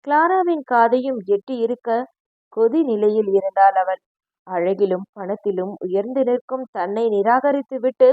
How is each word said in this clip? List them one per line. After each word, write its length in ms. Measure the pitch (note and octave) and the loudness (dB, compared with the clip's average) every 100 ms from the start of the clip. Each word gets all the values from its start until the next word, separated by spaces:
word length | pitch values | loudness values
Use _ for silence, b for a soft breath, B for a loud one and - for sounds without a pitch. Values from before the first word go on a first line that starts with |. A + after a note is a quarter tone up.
| C#4 | -2
கிளாராவின் 560 | D4 E4+ F#4+ F4 D#4+ | 0 2 0 0 -2
காதையும் 560 | C4 A#3+ A#3 B3 C4 B3+ F#3+ | 0 2 2 2 -2 -4 -2
எட்டி 320 | G3+ - B3+ | -2 -2 -4
இருக்க, 320 | A3+ B3 A#3 A#3 C4 _ _ _ _ | -4 -4 -4 -4 -4 _ _ _ _
கொதி 300 | G#3+ A3+ D4+ | 0 2 2
நிலையில் 460 | C#4+ G#3 G#3 G#3+ G3+ | 0 0 2 2 2
இருந்தாள் 400 | F#3+ F#3+ G3 G3 | 0 0 4 4
அவள். 280 | F#3+ F#3 F#3 _ _ _ _ - | 4 0 -4 _ _ _ _ -8
அழகிலும் 600 | F#3 F3 F#3+ G3 F#3 G3 | -2 -2 0 0 -2 -6
பணத்திலும் 600 | G#3+ F#3 G#3+ G#3 F3+ F#3 G3+ | -12 -10 -6 -4 -4 -6 -8
உயர்ந்து 440 | F#3 G3 G#3+ C4 | -4 -4 -2 -2
நிற்கும் 420 | B3 B3 - B3+ B3+ | 0 -2 -4 -10 -10
தன்னை 340 | G#3 F3+ G#3+ A3+ | -8 -6 -2 -2
நிராகரித்துவிட்டு 1000 | G3+ G3+ B3+ C#4+ C#4+ - C4 B3 - B3+ | 0 2 2 2 -2 -4 -4 -2 4 4